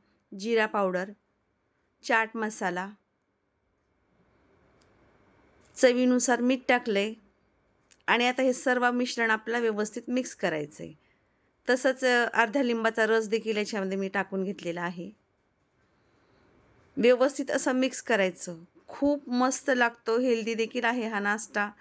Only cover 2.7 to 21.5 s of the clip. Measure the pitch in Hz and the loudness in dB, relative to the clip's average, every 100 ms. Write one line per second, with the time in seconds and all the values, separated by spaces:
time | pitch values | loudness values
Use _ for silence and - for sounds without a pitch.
2.7 | 180 196 214 _ _ _ _ _ _ _ | -4 -8 -14 _ _ _ _ _ _ _
3.7 | _ _ _ _ _ _ _ _ _ _ | _ _ _ _ _ _ _ _ _ _
4.7 | _ _ _ _ _ _ _ _ _ _ | _ _ _ _ _ _ _ _ _ _
5.7 | - 254 247 254 247 254 240 247 254 - | 4 4 6 4 2 2 0 2 0 0
6.7 | 247 240 196 214 226 _ _ _ _ _ | 0 0 -2 -2 -6 _ _ _ _ _
7.7 | _ _ _ - 226 247 254 262 254 262 | _ _ _ 0 2 2 2 0 2 0
8.7 | 254 247 247 247 240 226 220 226 240 233 | 2 2 0 -2 0 0 0 -2 -2 0
9.7 | 208 214 240 233 247 254 - 180 156 147 | -2 -4 -6 -4 -4 -4 -4 -2 -2 -6
10.7 | - 165 156 _ _ _ _ _ _ - | -10 -16 -16 _ _ _ _ _ _ -2
11.7 | 254 262 262 254 240 233 - 226 277 247 | 0 0 0 2 2 2 2 2 0 0
12.7 | 233 220 226 220 226 214 220 220 208 208 | 0 0 0 2 2 0 -4 -2 -4 -4
13.7 | 208 190 196 190 202 190 190 190 196 175 | -4 -4 -4 -4 -4 -4 -4 -4 -6 -8
14.7 | 175 175 175 185 - _ _ _ _ _ | -6 -6 -8 -14 -18 _ _ _ _ _
15.7 | _ _ _ _ _ _ _ _ _ _ | _ _ _ _ _ _ _ _ _ _
16.7 | _ _ - 233 247 269 285 - 269 294 | _ _ 2 4 6 4 0 -2 -2 0
17.7 | 254 262 - - 214 185 180 - 165 175 | 0 0 -2 0 2 2 -2 -10 -12 -18
18.7 | _ - - 285 285 240 247 254 - - | _ -20 -2 0 0 -2 0 0 0 0
19.7 | 254 233 233 - 233 254 226 220 220 220 | 2 2 0 -2 0 2 2 0 -2 -2
20.7 | 247 233 247 220 208 202 214 - | -2 -2 -2 -2 -2 -2 -2 -4